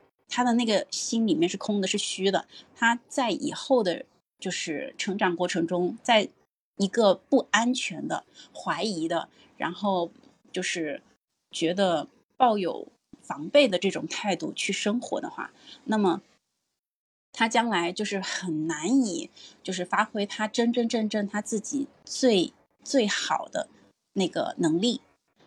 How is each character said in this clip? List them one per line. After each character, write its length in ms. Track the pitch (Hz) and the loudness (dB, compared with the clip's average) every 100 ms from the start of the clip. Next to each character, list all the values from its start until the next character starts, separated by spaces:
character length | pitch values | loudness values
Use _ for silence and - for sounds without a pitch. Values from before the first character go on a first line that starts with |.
| _ _ - | _ _ -8
他 140 | - | -2
的 100 | 247 | 2
那 120 | 233 226 | 2 2
个 200 | 202 - | 0 0
心 340 | - - 226 220 | -6 -4 0 2
里 80 | |
面 140 | 151 175 | 2 0
是 80 | 190 | -2
空 240 | - 208 | -2 -2
的， 60 | 185 | 0
是 100 | 208 | -2
虚 320 | - - 190 | -4 -2 0
的， 180 | 190 - - - - | 0 -2 -14 -20 0
他 240 | 233 240 - | 0 0 -2
在 240 | - 240 | -2 -2
以 200 | 175 - | -2 -4
后 300 | - - 262 | -6 2 2
的 240 | 185 - - _ _ _ | 2 -2 -6 _ _ _
就 120 | 190 | -6
是 420 | - - 147 - - | -6 -4 -6 -8 -8
成 200 | - 196 | -4 0
长 180 | 190 175 | 0 0
过 120 | 180 | 0
程 180 | 170 165 | 0 -2
中， 320 | 180 180 220 | 0 -2 -2
在 260 | - 220 190 - _ _ _ - | 2 2 2 -6 _ _ _ -4
一 100 | 196 | -2
个 280 | - 208 175 | 4 4 4
不 320 | _ 262 - | _ 2 4
安 220 | 208 240 | 2 2
全 340 | 254 - 156 151 | 0 -4 -6 -6
的、 180 | 156 - - - | -6 -8 -20 -20
怀 300 | - 190 156 | -10 -6 -4
疑 240 | 220 170 165 | -4 -2 -2
的， 220 | 170 - _ - - | -4 -6 _ -20 -8
然 160 | 147 | -8
后 380 | 185 202 185 170 - - _ _ | -4 -2 0 -2 -6 -20 _ _
就 100 | - | -6
是 400 | 180 180 156 - - _ _ _ _ | -6 -4 -6 -8 -14 _ _ _ _
觉 220 | - 165 | -2 -2
得 340 | 185 190 160 143 _ _ - | 2 2 0 -4 _ _ 2
抱 220 | 254 208 | 2 4
有 300 | 170 - - _ _ - | 0 -4 -10 _ _ -16
防 280 | - - 165 | -12 -10 2
备 180 | 285 262 | 6 6
的 100 | 180 | 4
这 100 | 196 | 0
种 180 | 160 156 | -2 -4
态 280 | - 208 175 | -4 -2 -2
度 180 | 156 | -4
去 180 | - - | -4 -4
生 280 | 196 208 233 | -2 0 -2
活 200 | - - | -2 -6
的 100 | - | -6
话， 220 | - - - - - - | -10 -12 -14 -20 -12 -2
那 120 | 214 | 2
么 240 | 196 180 - _ _ _ _ _ _ _ _ _ _ | 2 0 -6 _ _ _ _ _ _ _ _ _ _
他 160 | - 226 | -2 0
将 200 | 233 233 | 2 2
来 240 | 190 170 | 0 0
就 140 | 180 208 | -2 -4
是 140 | 196 | -4
很 480 | 185 - 180 156 160 | -4 -6 -4 -2 -2
难 380 | 151 160 269 226 | -2 2 2 2
以， 240 | 165 147 - - - | -2 -10 -14 -20 -14
就 100 | - | -8
是 100 | 180 | -6
发 200 | 180 190 220 | 0 2 2
挥 200 | 220 202 | 0 -4
他 220 | - 214 | -2 -2
真 240 | - 233 | 2 2
真 160 | 240 233 | 2 2
正 220 | 233 214 | 0 0
正 180 | 214 202 | 0 -2
他 140 | 208 | -4
自 180 | - 214 | -4 -4
己 280 | - 285 277 _ - | -4 -6 -6 _ -12
最， 480 | - 254 202 165 - _ _ | 2 4 4 2 -4 _ _
最 240 | - 277 208 | -2 2 2
好 400 | - - 151 - | 0 -2 -4 -4
的 200 | 90 - _ _ _ _ | -6 -8 _ _ _ _
那 140 | 196 185 | -2 -2
个 280 | - - - | 0 -4 0
能 220 | 165 165 | 2 2
力， 200 | 233 - _ _ _ _ | 2 -2 _ _ _ _